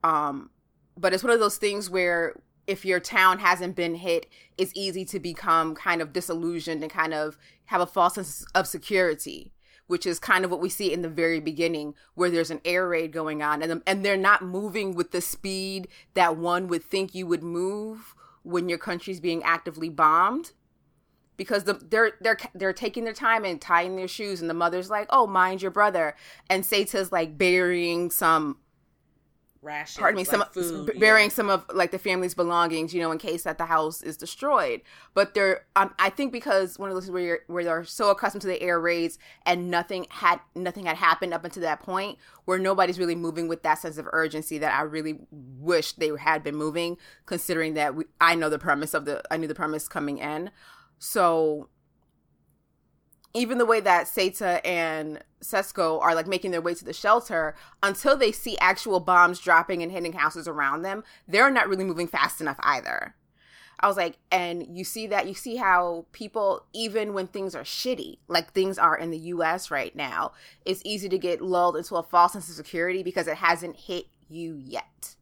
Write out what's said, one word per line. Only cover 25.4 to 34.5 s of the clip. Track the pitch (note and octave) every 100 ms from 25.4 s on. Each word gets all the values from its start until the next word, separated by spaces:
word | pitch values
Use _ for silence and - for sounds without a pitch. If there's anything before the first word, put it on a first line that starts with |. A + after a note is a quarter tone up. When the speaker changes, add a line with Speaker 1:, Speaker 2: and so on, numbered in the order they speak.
| F#3 F#3+
Speaker 1:
your | F#3+
brother," | F#3+ G#3 F3+ D#3 - - - _
and | F#3+
Seita's, | F#3+ G#3 G3+ G#3 F#3
like, | F#3 E3 D3+
burying | F#3 F3+ F3+ F3 E3+ E3+ F3
some | - E3+ D#3+ D3+ C#3 _ _ _ _ _ _ _ _ _ _
Speaker 2:
rations, | D3+ D3 D#3 -
Speaker 1:
pardon | G3 G3+
me, |
Speaker 2:
like, | F#3
Speaker 1:
some | A3 -
Speaker 2:
food, | F#3+ F3 E3 D3
Speaker 1:
b-, | -
burying | A3 A3 G#3
Speaker 2:
yeah. |
Speaker 1:
some | - G#3
of, | F#3+ -
like, | F#3+ F3
the | F#3
family's | F3+ F#3 F3+
belongings, | F3+ E3+ E3+ E3+ D#3+ E3
you | F3
know, | E3
in | D#3+
case | G3 E3
that | E3+ D#3
the | E3
house | D#3+ D#3 E3
is | - D3+
destroyed. | E3 - C#4